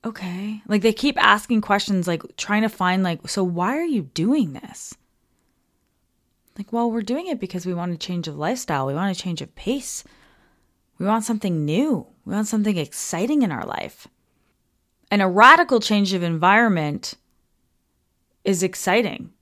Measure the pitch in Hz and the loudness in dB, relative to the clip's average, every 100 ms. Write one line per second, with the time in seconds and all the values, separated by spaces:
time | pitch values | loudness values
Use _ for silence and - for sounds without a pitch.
0 | 226 220 185 180 208 214 - 208 220 220 | -10 -8 -8 -6 -8 -10 -2 2 2 2
1 | 285 262 208 208 - 226 - 202 - 190 | 0 4 4 4 2 -2 2 0 2 -2
2 | 175 165 - - - 208 220 - 180 185 | 0 -4 -6 -12 -2 0 0 0 0 2
3 | 185 165 - - 185 170 185 285 339 254 | 0 -2 -6 -2 -2 0 -2 0 -2 -2
4 | 135 - 185 294 185 131 - - - - | -4 -2 0 2 0 -4 -16 -18 -18 -20
5 | _ _ _ _ _ _ _ _ _ _ | _ _ _ _ _ _ _ _ _ _
6 | _ _ _ _ _ - 202 233 233 226 | _ _ _ _ _ -14 -6 -2 0 -2
7 | 220 262 359 294 185 180 175 175 175 165 | -2 -4 -4 -6 -6 -6 -6 -4 -4 -6
8 | - 175 165 147 156 254 - 147 135 143 | -6 -6 -6 -6 -4 -4 -4 -2 -2 -2
9 | 196 180 185 165 165 - - 269 - - | -4 -4 -6 -8 -10 -10 -6 -6 -6 -14
10 | - _ _ _ _ _ _ _ _ _ | -16 _ _ _ _ _ _ _ _ _
11 | 185 226 214 214 202 165 147 165 302 214 | -2 0 0 -2 -2 -2 0 0 0 -2
12 | - _ - 202 214 220 208 185 143 - | -4 _ -6 -4 -2 0 0 -2 -4 -8
13 | - - 233 302 240 139 - - - - | -8 -4 0 2 0 -2 -6 -8 -10 -14
14 | - _ _ _ _ _ _ _ _ _ | -20 _ _ _ _ _ _ _ _ _
15 | _ 202 190 180 240 330 339 240 - 208 | _ 0 2 8 10 10 6 2 2 0
16 | 196 190 175 165 175 208 233 175 151 147 | 0 0 -2 2 4 6 4 2 0 -4
17 | - - _ _ _ _ _ _ _ _ | -8 -16 _ _ _ _ _ _ _ _
18 | _ _ _ _ - 185 185 185 - 202 | _ _ _ _ -2 0 0 -2 0 2
19 | 208 - - _ | 0 -6 -16 _